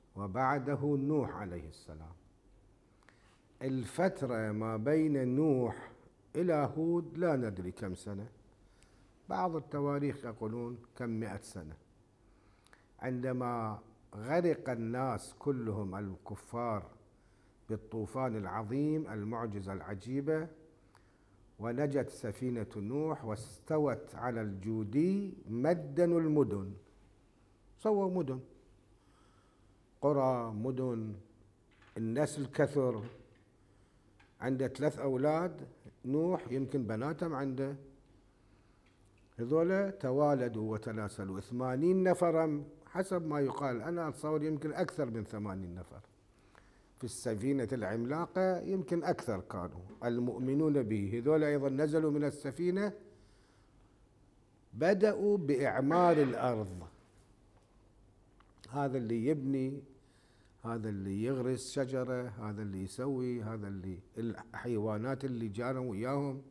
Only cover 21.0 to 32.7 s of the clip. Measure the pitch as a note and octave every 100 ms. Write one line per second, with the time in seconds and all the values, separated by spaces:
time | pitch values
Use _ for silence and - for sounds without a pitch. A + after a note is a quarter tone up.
21 | - _ _ - - - A2+ A#2+ D3 C3+
22 | A#2 - A2+ - B2+ A#2+ G#2 A2 G2+ C#3
23 | D#3 D3+ A2 G#2+ - - - D#3 D3 A2
24 | - - B2 A2+ G#2+ F#2+ G#2 A2 G#2 C3+
25 | F3 G3 G3 - - A#2 C#3+ E3+ D3 C#3
26 | F3 E3+ D#3+ D3+ A#2+ G2 F#2+ G2 - -
27 | - _ _ _ _ _ - - A3 G#3
28 | F#3+ F#3 C#3 C3 - - - - _ -
29 | _ _ - _ _ _ - _ _ _
30 | C#3+ C#3 C3 B2 A#2 G#2+ B2+ C3 B2+ A#2
31 | A2 G2 - - - _ _ _ - -
32 | A2+ A#2+ D3 D3 C3 - C#3+